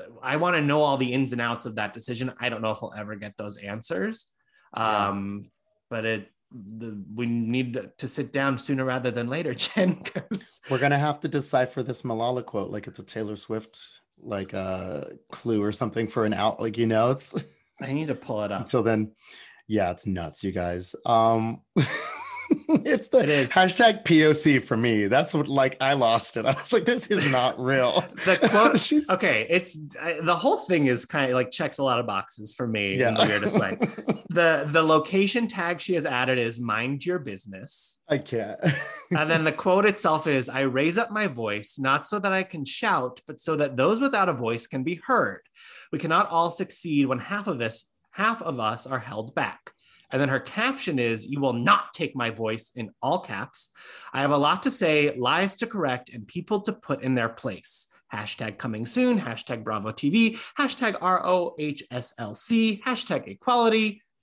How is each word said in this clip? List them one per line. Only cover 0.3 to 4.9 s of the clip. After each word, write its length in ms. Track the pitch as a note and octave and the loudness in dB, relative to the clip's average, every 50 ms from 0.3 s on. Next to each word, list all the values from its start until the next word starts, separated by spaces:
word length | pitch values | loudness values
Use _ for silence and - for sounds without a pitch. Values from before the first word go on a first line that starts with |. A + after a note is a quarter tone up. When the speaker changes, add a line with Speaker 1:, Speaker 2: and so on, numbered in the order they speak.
| C#3 | 0
Speaker 1:
wanna 260 | D#3 F3 F3 F3 D#3+ | 0 2 2 2 2
know 180 | D3 C#3+ C#3+ D3+ | 2 4 4 4
all 160 | D3+ D3 C3+ | 4 4 2
the 160 | C3 C3 B2 | 2 0 0
ins 200 | B2 C3+ C#3 A#2+ | 2 0 0 0
and 80 | A#2+ A#2+ | 0 -2
outs 240 | A#2+ A#2 A#2+ A#2 - | -2 -2 -2 -4 -8
of 80 | A#2+ G#2+ | -8 -6
that 180 | A2 G#2+ G#2 | -4 -4 -4
decision. 400 | - A#2 - - B2 A2+ B2+ B2+ - - | -6 -8 -10 -8 -6 -6 -6 -6 -6 -4
I 80 | A#2+ B2 | -4 -4
don't 140 | A#2 A2 | -4 -2
know 80 | A2+ A2 | -4 -4
if 100 | G#2+ - | -4 -4
we'll 140 | A2+ G2+ - | -8 -12 -10
ever 200 | G#2+ G#2 G#2 A2 | -10 -10 -10 -10
get 200 | G2 G#2 G#2 G2 | -12 -12 -12 -10
those 220 | - G#2+ G#2 G2+ - | -10 -10 -10 -10 -12
answers. 720 | G2 G2+ G2+ A#2 A#2 - E3 F3+ F#3+ A3 A3 - - - _ _ _ _ _ _ _ _ - | -10 -10 -10 -8 -8 -6 -6 -4 -4 -4 -6 -8 -12 -16 _ _ _ _ _ _ _ _ -4
Speaker 2:
Yeah. 320 | A2+ A2 A2 | -2 0 0